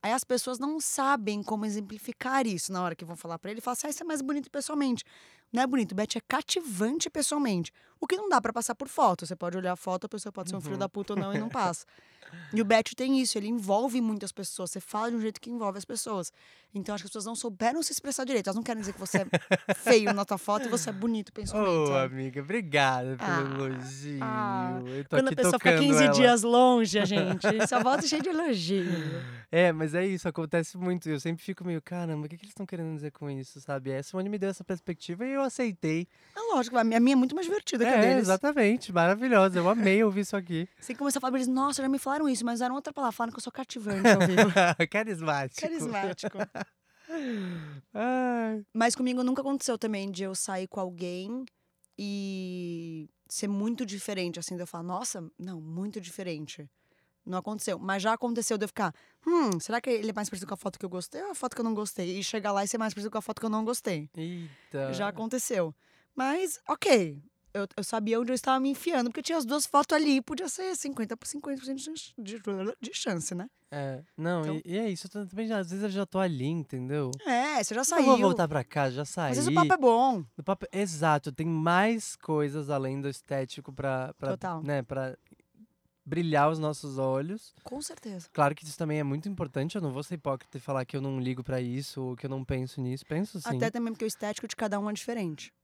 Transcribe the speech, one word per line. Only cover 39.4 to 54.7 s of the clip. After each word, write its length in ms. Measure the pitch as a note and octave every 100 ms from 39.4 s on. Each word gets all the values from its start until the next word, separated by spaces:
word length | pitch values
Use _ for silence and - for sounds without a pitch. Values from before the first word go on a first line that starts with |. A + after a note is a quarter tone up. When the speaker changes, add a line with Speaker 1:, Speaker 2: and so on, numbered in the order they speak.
| F#3+ F3+
Speaker 2:
Eu 100 | F3
amei 360 | A3 G3+ G3
ouvir 160 | A3 G3
isso 160 | G3+ G3+
aqui. 320 | F3 E3 F3+
Speaker 1:
<laughs> 40 | _
Você 140 | -
começa 240 | B3 C#4+ C4+
a 20 |
falar 120 | C4
pra 60 | C4
eles, 80 | B3+
"Nossa, 340 | B3+ C#4 C#4
já 60 | C4
me 100 | C4+
falaram 300 | C4 C#4+ D4+
isso, 160 | A#3+ A#3
mas 140 | A#3
era 120 | B3
outra 200 | C4+ D4
palavra, 180 | D4 C4
falaram 220 | A3 A#3
que 60 | A3+
eu 40 |
sou 100 | A#3
cativante 560 | - C4+ B3 G#3 G3 G#3+
ao 120 | G3
vivo." 120 | F3+ F#3
Speaker 2:
<laughs> 520 | A3 F#3 F3 E3 E3+
Carismático. 720 | G3+ A3 F3+ D#3+ C#3+ C3+ -
Speaker 1:
Carismático. 800 | D#4+ E4 B3 G#3+ G3 F3+ G#3+ F#3+
Speaker 2:
<laughs> 720 | G#3 - F3+ _ _ _ - E4 C4+ A3 F#3 F3 D#3 C#3+ -
Ai. 720 | G#3+ A#3 B3+ B3+ A#3+ A3+ A3 G3+
Speaker 1:
Mas 220 | A3+ A#3
comigo 280 | A#3 B3+ B3
nunca 180 | B3+ C4
aconteceu 340 | C4+ C#4 - A3+
também 320 | A3 G#3 G3
de 140 | F3+
eu 100 | F#3+
sair 340 | F#3+ - F#3+ F#3+
com 120 | G#3
alguém 640 | F#3 F3 F3+ F3+ F#3+ B3 C4 _ _ _ _ -
e 1120 | G3+ G3+ G3 F#3+ F#3 F3+ F3 E3+ E3 D#3+ D3+ _ _
ser 200 | - G#3
muito 360 | G3+ G#3+ A#3
diferente, 540 | A3+ G3 - G3 F3+ E3+
assim, 180 | E3+ F3+
de 60 |
eu 40 |
falar, 180 | F3